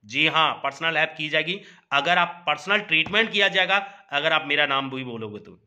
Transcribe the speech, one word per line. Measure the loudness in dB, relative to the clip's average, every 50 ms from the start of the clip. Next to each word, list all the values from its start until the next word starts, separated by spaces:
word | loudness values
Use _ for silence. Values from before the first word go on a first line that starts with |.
| _
जी | -4 0 0 2
हाँ, | 2 4 4 2 2 0
पर्सनल | -2 -4 -6 -6 -2 -4 -2 0
हेल्प | 0 0 -2 -2 -10
की | -6 -2
जाएगी, | -2 -2 -2 -2 -6 -8 -10 -20 -20 -20 _ _
अगर | 0 0 2 4 4 4
आप | 2 0 -2 -8 -4
पर्सनल | -4 -4 -4 0 0 0 0
ट्रीटमेंट | 2 2 0 0 0 2 2 0 0 2
किया | 0 0 0 2
जाएगा, | 2 2 2 2 2 0 0 -4 -14 -20 -14 _
अगर | -4 0 2 2
आप | 2 2 2
मेरा | 0 2 2 2
नाम | 2 2 -2 -2 -4
भी | -8 -8 -8
बोलोगे | -8 -8 -8 -8 -10 -10 -12
तो। | -14 -16 -20 _ _